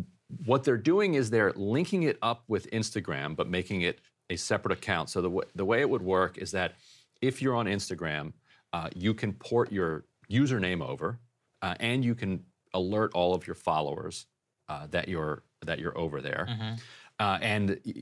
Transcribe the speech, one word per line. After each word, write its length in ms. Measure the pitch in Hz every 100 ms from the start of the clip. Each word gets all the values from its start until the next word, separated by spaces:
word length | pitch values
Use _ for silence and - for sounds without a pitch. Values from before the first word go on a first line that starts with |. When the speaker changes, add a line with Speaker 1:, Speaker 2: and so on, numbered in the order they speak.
| 90 _ - 123 120
Speaker 1:
what 180 | 135
they're 140 | 139 120
doing 360 | 147 190 202 147
is 140 | 113
they're 240 | 113 101
linking 500 | - 98 127 180 190
it 140 | 156 -
up 220 | 113 120 -
with 220 | 101 -
Instagram, 640 | 113 107 113 - 71 73 78
but 120 | 85
making 340 | 90 90 98
it 180 | 85 - _ _ -
a 60 | 90
separate 360 | - 104 104
account. 380 | 92 - 87 73
So 120 | 95
the 60 | 90
w-, 180 | 90 -
the 120 | 87 98
way 160 | 117
it 80 | 143
would 120 | 120
work 360 | 92 92 92 -
is 140 | 92
that 240 | 95 87 - - - _ _
if 200 | 131 127
you're 140 | 131 120
on 100 | 107
Instagram, 680 | 101 - 82 82 76 78 - _ _ _
uh, 180 | 85 82 87
you 180 | 98
can 200 | 110 107
port 380 | - - 117 -
your 340 | 101 82 78 - _ -
username 500 | 110 143 123 90 90 65
over, 340 | 69 80 120 - _ _ _
uh, 140 | 95 85
and 240 | 117 127
you 120 | 120 117
can 300 | 98 90 - _ _
alert 380 | 92 92 107 110
all 200 | 87 87 90
of 100 | 80
your 100 | 90
followers, 720 | - 80 73 76 82 - - _ _ _ -
uh, 180 | 73 73
that 200 | 87 82
you're, 360 | 87 76 73 - _ 82
that 140 | 80
you're 180 | 82 -
over 240 | 80 71
there. 260 | 69 - 95
Speaker 2:
Mm-hmm. 260 | 107 110 113 - - - -
Speaker 1:
Uh, 180 | 104 92
and 280 | 110 104 98 98 -
y-, 80 | -